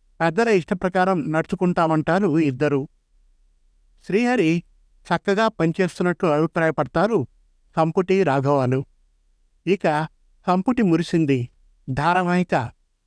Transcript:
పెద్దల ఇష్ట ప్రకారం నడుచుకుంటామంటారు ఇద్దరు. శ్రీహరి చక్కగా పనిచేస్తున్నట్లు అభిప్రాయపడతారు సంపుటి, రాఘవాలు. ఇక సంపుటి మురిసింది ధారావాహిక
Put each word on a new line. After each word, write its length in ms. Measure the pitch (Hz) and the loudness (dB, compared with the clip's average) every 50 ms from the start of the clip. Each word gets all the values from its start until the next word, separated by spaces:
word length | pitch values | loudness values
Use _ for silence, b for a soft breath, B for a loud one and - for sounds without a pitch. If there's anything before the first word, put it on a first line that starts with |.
| _ _ _ - | _ _ _ -4
పెద్దల 280 | 165 165 160 214 233 233 | -4 -2 0 0 0 2
ఇష్ట 240 | 214 185 - - | 2 0 0 -2
ప్రకారం 600 | 202 180 - 180 - 185 180 190 190 170 - 156 | -4 -4 -4 -2 0 0 0 0 0 -2 -2 -2
నడుచుకుంటామంటారు 1080 | 156 160 160 - 196 - 185 180 175 180 165 160 160 156 143 165 165 196 208 175 143 165 | -2 -4 -4 -4 -4 -2 -2 0 0 0 0 2 0 0 0 0 0 0 0 0 0 0
ఇద్దరు. 500 | 160 143 127 127 151 147 143 135 143 - _ _ _ _ _ _ _ _ _ _ _ _ _ _ _ _ _ _ _ _ _ _ - | 0 0 0 0 0 0 0 -2 -4 -6 _ _ _ _ _ _ _ _ _ _ _ _ _ _ _ _ _ _ _ _ _ _ -6
శ్రీహరి 560 | - 185 220 240 240 254 240 170 160 165 175 - _ _ _ _ _ _ _ - | -2 0 0 2 2 2 2 2 2 0 0 -4 _ _ _ _ _ _ _ -6
చక్కగా 440 | - 180 165 - 202 196 208 226 220 | -4 -4 -2 -2 0 0 2 0 0
పనిచేస్తున్నట్లు 800 | - - 165 170 156 - 185 170 - - 180 180 170 - 196 165 | 0 0 -2 -2 0 0 -2 -2 -2 -2 -2 -2 -2 0 0 0
అభిప్రాయపడతారు 1000 | 147 151 160 165 - 175 165 160 151 - 147 - - 165 180 226 233 170 120 - _ _ _ _ _ _ _ _ - | 2 2 0 0 0 0 0 0 0 -2 -4 -4 -2 0 0 0 0 -2 -4 -4 _ _ _ _ _ _ _ _ -2
సంపుటి, 460 | 165 160 160 160 190 180 185 190 196 | 0 0 0 0 0 0 0 2 2
రాఘవాలు. 640 | 185 147 135 139 131 143 147 139 127 123 127 131 131 - _ _ _ _ _ _ _ _ _ _ _ _ _ _ - | 2 2 0 0 2 2 2 2 2 0 0 -2 -4 -6 _ _ _ _ _ _ _ _ _ _ _ _ _ _ -4
ఇక 420 | 165 196 - - 170 151 151 160 - _ _ _ _ _ _ - | -2 -2 0 0 0 0 -2 -4 -6 _ _ _ _ _ _ -4
సంపుటి 360 | 190 180 185 185 262 247 247 | -2 -2 0 0 -2 0 0
మురిసింది 640 | 220 180 160 170 170 - - 165 160 139 139 123 123 - _ _ _ _ _ _ _ - | 2 2 2 0 0 0 -2 0 0 0 0 -2 -2 -6 _ _ _ _ _ _ _ -8
ధారావాహిక 800 | 131 143 147 170 180 185 180 175 180 180 180 - 180 143 123 113 - _ _ _ _ _ _ | -6 -2 0 0 0 0 0 0 0 0 0 0 -2 -2 -2 -4 -10 _ _ _ _ _ _